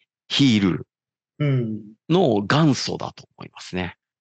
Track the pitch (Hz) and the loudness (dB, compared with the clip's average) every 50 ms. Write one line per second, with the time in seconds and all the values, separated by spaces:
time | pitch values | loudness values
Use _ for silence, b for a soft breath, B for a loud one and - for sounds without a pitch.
0 | _ _ _ _ _ - - - 143 131 110 104 98 90 78 95 - _ _ _ | _ _ _ _ _ -4 0 2 4 4 4 4 2 2 0 -2 -6 _ _ _
1 | _ _ _ _ _ _ _ - 151 143 135 127 117 110 107 104 104 104 110 _ | _ _ _ _ _ _ _ -4 -2 0 0 0 -2 -4 -6 -10 -12 -16 -20 _
2 | _ - 160 185 180 135 107 101 104 92 131 151 165 147 117 - - 95 85 80 | _ 0 2 2 2 2 2 0 0 0 2 4 4 4 2 0 -2 -8 -6 -8
3 | - - - - - _ _ - - - - - - - 87 92 90 87 - _ | -8 -10 -12 -16 -20 _ _ -20 -20 -20 -20 -20 -16 -10 -8 -6 -6 -8 -10 _
4 | _ _ _ _ | _ _ _ _